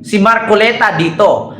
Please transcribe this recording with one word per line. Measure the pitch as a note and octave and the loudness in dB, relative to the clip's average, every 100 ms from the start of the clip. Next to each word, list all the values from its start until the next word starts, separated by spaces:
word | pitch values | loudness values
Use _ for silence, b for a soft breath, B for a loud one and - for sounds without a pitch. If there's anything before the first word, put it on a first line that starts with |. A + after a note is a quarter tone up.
| - | -4
si | G3+ | 0
Marcoleta | G#3+ A3+ A3 G#3 - A3+ A3 D#3+ | 2 2 2 2 2 0 0 0
dito? | E3 - G3 - - - | -4 0 0 0 -4 -14